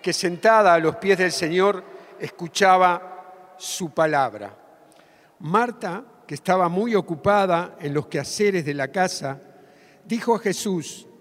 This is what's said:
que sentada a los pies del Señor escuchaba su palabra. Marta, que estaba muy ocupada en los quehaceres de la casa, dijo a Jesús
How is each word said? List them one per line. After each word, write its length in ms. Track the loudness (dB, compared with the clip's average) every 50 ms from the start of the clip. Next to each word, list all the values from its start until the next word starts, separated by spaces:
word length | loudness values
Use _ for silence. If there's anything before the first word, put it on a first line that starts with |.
que 140 | -4 -4 -4
sentada 580 | -2 -4 -4 -6 0 2 4 6 6 6 6 6
a 60 | 6
los 180 | 4 2 -2
pies 220 | -2 2 2 2 2
del 140 | 2 -2 0
Señor 520 | -2 -4 -2 0 2 2 2 2 -2 -6 -14 -20 -20 -20 -20 -16 -14
escuchaba 1400 | -14 -14 -12 -12 -14 -10 -2 2 4 6 6 6 6 4 2 0 -6 -14 -18 -18 -20 -20 -20 -20 -20 -20 -20 -16
su 320 | -12 -12 -10 -8 -10 -8
palabra. 640 | -2 0 0 2 2 0 0 -2 -4 -10 -16 -16 -16 -20 -20 -20 -20 _ _ _ _ _ _ _ _ _ _ _ _ _
Marta, 640 | -10 -2 0 0 0 -2 -6 -8 -8 -8 -8 -8 -12 -16 -20 _ _
que 80 | -14 -14
estaba 340 | -10 _ 0 2 2 2 2
muy 260 | 0 0 -2 0 0
ocupada 840 | 0 0 -2 -8 -4 0 2 2 2 2 2 0 -2 -2 -6 -12 -10
en 120 | -8 -4 -4
los 140 | -4 -6
quehaceres 580 | -4 -6 -8 -6 -6 -4 0 0 0 0 0 -4
de 100 | -4 -4
la 140 | -4 -6 -4
casa, 520 | 0 0 -2 0 -2 -6 -8 -10 -10 -10 -16 -20 -20 -20 -20 _ _ _ _ _ _ _ _
dijo 300 | -8 -6 -6 0 -2 -2
a 20 | 0
Jesús 680 | 0 -4 -4 -4 -4 -4 -4 -4 -6 -10 -16 -18 -20 -20 -20 -20